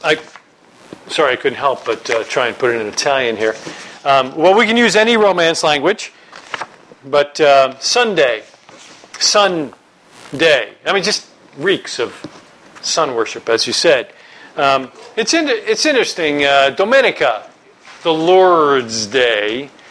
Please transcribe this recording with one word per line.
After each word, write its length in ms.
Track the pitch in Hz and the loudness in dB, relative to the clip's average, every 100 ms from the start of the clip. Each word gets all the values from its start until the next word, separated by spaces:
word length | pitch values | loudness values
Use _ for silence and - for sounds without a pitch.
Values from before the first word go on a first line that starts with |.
I, 160 | 156 156 - - _ _ _ _ - - - | -4 -4 -6 -20 _ _ _ _ -20 -20 -12
sorry, 240 | - 143 | -2 -2
I 40 | 123 | 0
couldn't 220 | 139 117 | -4 -4
help 280 | 135 120 123 | -4 -4 -6
but, 220 | 107 - | -8 -4
uh, 120 | 117 | -4
try 220 | 107 143 120 | -4 -4 -4
and 100 | 110 | -2
put 160 | 127 | -2
it 80 | 117 | -2
in 60 | 107 | -6
Italian 500 | - 143 135 120 107 | -4 -2 -2 -2 -2
here. 200 | 110 - - - - - | -4 -4 -12 -16 -18 -8
Um, 320 | 143 135 131 151 | 0 0 0 2
well, 180 | 170 | 4
we 120 | 202 220 | 4 2
can 100 | 233 | 2
use 180 | 233 | 2
any 220 | 190 220 233 | 2 2 2
Romance 480 | 208 180 165 160 | 2 2 0 0
language, 480 | 160 147 151 233 - - - - - - - - - - | 0 0 0 -2 -6 -18 -20 -20 -14 -12 -12 -18 -20 -20
but, 360 | 139 143 147 - | -2 0 0 0
uh, 360 | 147 139 131 120 | 4 4 4 -2
Sunday, 640 | - 233 233 175 131 110 - - _ - - - - - | -4 0 0 2 0 -2 -10 -20 _ -20 -20 -20 -20 -6
Sun 560 | - 214 196 170 131 - _ _ _ - - 139 | 0 2 2 0 -6 -12 _ _ _ -20 -12 0
Day. 380 | 160 139 107 - 143 | 2 2 0 -10 -4
I 60 | |
mean, 100 | 190 | -2
just 240 | 185 - - _ - 135 | -2 -6 -8 _ -20 -8
reeks 420 | 175 156 - - | -4 -4 -4 -6
of 260 | 110 - - - - _ - - | -6 -8 -18 -20 -20 _ -20 -14
sun 340 | - - 147 120 | -6 -2 -2 -2
worship, 320 | 107 117 - | -4 -6 -2
as 180 | 113 123 | -2 -2
you 60 | |
said. 400 | - 175 131 - - - - - - | 0 2 2 -2 -14 -20 -20 -16 -2
Um, 360 | 139 135 127 - - - | 0 0 -2 -16 -14 -6
it's 180 | 220 | -2
in, 140 | 330 294 | 0 0
it's 360 | 226 214 214 | -4 -2 -2
interesting, 600 | 311 262 - - 156 147 | 0 0 -2 -2 -2 0
uh, 300 | 143 139 139 135 | 2 4 4 2
Domenica, 720 | 202 269 226 - 143 104 - _ _ _ - - | 2 4 2 0 -2 -2 -8 _ _ _ -20 -8
the 100 | 170 | -2
Lord's 960 | 160 165 185 185 170 147 139 117 113 104 | 0 4 6 6 4 4 2 -2 -8 -4
Day 640 | 131 123 107 104 120 139 - - | 0 2 2 -2 -6 -10 -18 -20